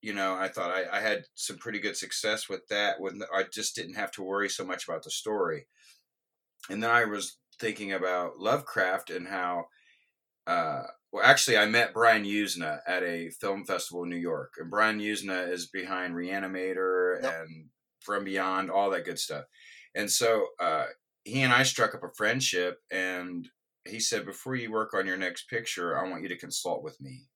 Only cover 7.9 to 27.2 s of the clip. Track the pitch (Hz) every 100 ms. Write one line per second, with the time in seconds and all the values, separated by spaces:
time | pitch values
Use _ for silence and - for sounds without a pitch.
7.9 | 95 92 90 87 - 101 139 139 - 92
8.9 | 95 - 87 90 95 90 87 85 _ _
9.9 | _ _ _ _ _ - 87 80 76 -
10.9 | - _ 98 110 139 - 110 107 113 117
11.9 | 113 117 110 101 104 101 85 80 73 82
12.9 | 90 90 85 82 - 101 98 95 90 -
13.9 | 87 87 87 85 78 69 - 82 101 110
14.9 | 107 104 104 98 92 87 90 85 95 92
15.9 | 92 90 85 87 98 95 95 92 92 92
16.9 | 92 90 90 131 82 80 80 76 _ _
17.9 | _ - 101 98 95 92 95 92 95 101
18.9 | 92 87 78 - 78 78 _ - - -
19.9 | - 104 - 117 110 95 - - - -
20.9 | - _ _ - 123 131 123 131 - -
21.9 | 104 87 - 107 123 131 90 90 87 _
22.9 | 92 92 92 90 87 82 _ _ _ -
23.9 | 107 110 110 95 95 131 127 117 110 107
24.9 | 101 98 92 92 87 - 117 - - 87
25.9 | 80 92 87 95 87 80 - - - -
26.9 | - 139 127